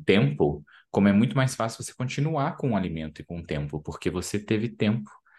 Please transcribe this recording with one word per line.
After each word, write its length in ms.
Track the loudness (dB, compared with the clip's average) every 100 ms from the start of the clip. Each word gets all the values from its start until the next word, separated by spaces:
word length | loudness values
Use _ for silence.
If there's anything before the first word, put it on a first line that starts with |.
tempo, 600 | 4 6 6 4 0 0 -8 -20 _
como 160 | 2 4
é 60 |
muito 240 | 6 4 2
mais 180 | 0
fácil 260 | 0 -4 -4
você 140 | -12
continuar 640 | -8 -6 -2 -2 0 -2 -2
com 160 | -2
o 40 | 0
alimento 460 | -2 -4 -8 -10
e 20 |
com 140 | -12 -10
o 80 | -6
tempo, 340 | -4 -4 -6
porque 300 | -8 -6 -4
você 260 | -4 -4 -4
teve 240 | -2 -2 -2
tempo, 400 | -2 0 0 -4 -16 _